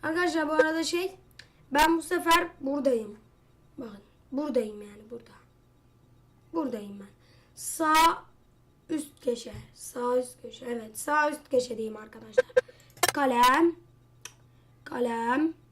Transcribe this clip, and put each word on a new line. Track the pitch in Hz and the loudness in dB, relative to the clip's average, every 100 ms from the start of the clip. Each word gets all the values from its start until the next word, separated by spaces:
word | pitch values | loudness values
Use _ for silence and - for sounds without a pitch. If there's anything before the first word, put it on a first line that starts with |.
Arkadaşlar | 302 330 359 320 302 | -2 0 0 0 0
bu | |
arada | 311 311 320 | 2 2 2
şey, | 320 349 381 - _ _ - _ _ | -4 -4 -6 -10 _ _ -20 _ _
ben | 269 320 330 | 2 4 4
bu | |
sefer | - 359 320 339 339 - | 0 -4 2 2 2 -6
buradayım. | 269 285 277 233 214 220 _ _ _ _ _ - | -4 0 0 0 -4 -14 _ _ _ _ _ -18
Bakın | 233 202 - _ _ | -16 -16 -20 _ _
buradayım | 262 311 247 214 208 | -6 -2 -2 -2 -10
yani | 208 208 220 | -16 -20 -18
burada. | 233 - - _ _ _ _ _ _ _ _ _ _ _ | -18 -18 -20 _ _ _ _ _ _ _ _ _ _ _
Buradayım | 330 277 214 202 202 | -6 -6 -6 -10 -16
ben. | 196 _ _ _ _ - | -18 _ _ _ _ -16
Sağ | - - 311 311 - - - _ _ _ _ _ _ | -12 -4 2 6 4 2 -10 _ _ _ _ _ _
üst | 311 - - | -8 -8 -8
köşe. | - 233 240 208 - | -6 -6 -8 -16 -18
Sağ | - - 247 240 254 | -18 -16 -8 -2 -2
üst | 247 - | -2 -12
köşe. | 233 - 247 | -20 -14 -8
Evet | 240 220 - | -8 -8 -12
sağ | - 302 302 | -2 0 0
üst | 294 - | -2 -2
köşedeyim | 254 254 220 220 214 | -2 -2 -6 -8 -8
arkadaşlar. | 214 220 220 214 - - - - - - - | -16 -20 -2 0 2 0 0 -20 -20 0 0
Kalem. | - 277 240 240 277 339 330 - - _ _ - - _ _ _ _ | 2 2 6 6 8 4 2 -14 -20 _ _ -20 -20 _ _ _ _
Kalem. | - 247 240 233 233 277 320 320 _ | -12 -4 -2 -2 0 2 0 -2 _